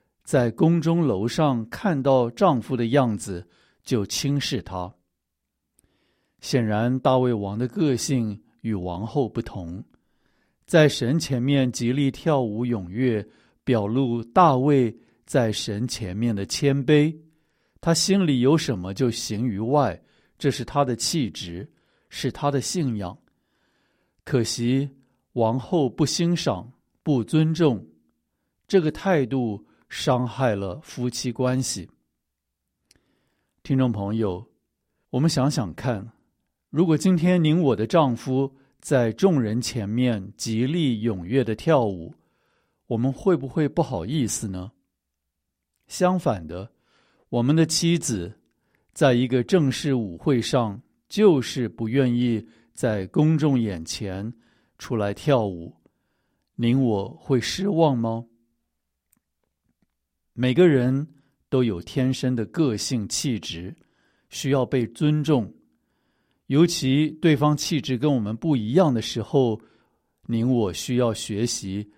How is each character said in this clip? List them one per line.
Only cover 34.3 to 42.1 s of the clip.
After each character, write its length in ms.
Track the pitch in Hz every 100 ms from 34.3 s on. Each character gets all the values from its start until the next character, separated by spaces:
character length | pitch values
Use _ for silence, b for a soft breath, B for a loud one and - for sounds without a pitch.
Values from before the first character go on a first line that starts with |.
| 90 - _ _ _ _ _ _
我 100 | 127
们 120 | 160
想 200 | 151 135
想 220 | 147 101
看， 340 | - 127 110 107 - _ _ _ _ _
如 160 | 139
果 100 | 175
今 220 | 151 190 180
天 260 | 170 180
您 160 | 156 165
我 160 | 151
的 120 | 104 110
丈 280 | 175 143
夫 400 | 117 - 127 135 b b b
在 300 | - 135 117
众 280 | 110 196 156
人 180 | 110 110
前 280 | 123 123 101
面 440 | 113 127 110 95 -
极 280 | - 110
力 380 | 131 170 147 113
踊 220 | 113 95
跃 180 | 87 131
地 100 | 113 107
跳 280 | - 151
舞， 300 | 113 92 82